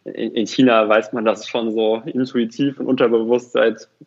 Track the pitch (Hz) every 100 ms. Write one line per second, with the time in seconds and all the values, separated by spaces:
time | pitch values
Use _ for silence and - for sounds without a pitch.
0 | - - 110 120 107 - 127 113 107 107
1 | 110 123 110 104 - 120 113 110 110 113
2 | 120 127 131 120 113 - 139 135 131 131
3 | 117 117 113 120 120 123 113 110 - _